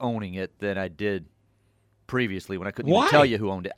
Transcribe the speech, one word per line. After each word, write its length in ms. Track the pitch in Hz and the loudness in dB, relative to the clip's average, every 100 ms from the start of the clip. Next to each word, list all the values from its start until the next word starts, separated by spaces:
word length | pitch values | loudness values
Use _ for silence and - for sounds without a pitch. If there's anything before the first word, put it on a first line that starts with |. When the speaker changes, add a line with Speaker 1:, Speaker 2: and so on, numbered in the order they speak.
Speaker 1:
owning 340 | 127 113 98 | -4 -4 -6
it 240 | 92 95 _ | -6 -8 _
than 180 | 101 98 | -4 -2
I 120 | 92 | -4
did 360 | 78 104 98 78 _ _ _ _ _ _ _ - | -4 -4 -4 -6 _ _ _ _ _ _ _ -6
previously 520 | 127 117 95 - 95 | -2 -2 -4 -8 -8
when 80 | 95 | -6
I 40 | |
couldn't 180 | - 123 | -4 2
even 100 | 196 | 2
Speaker 2:
Why? 80 | 320 | 6
Speaker 1:
tell 140 | 147 | 6
you 140 | 139 107 | 6 4
who 100 | 104 | -2
owned 180 | 95 | -4
it. 60 | 92 | -4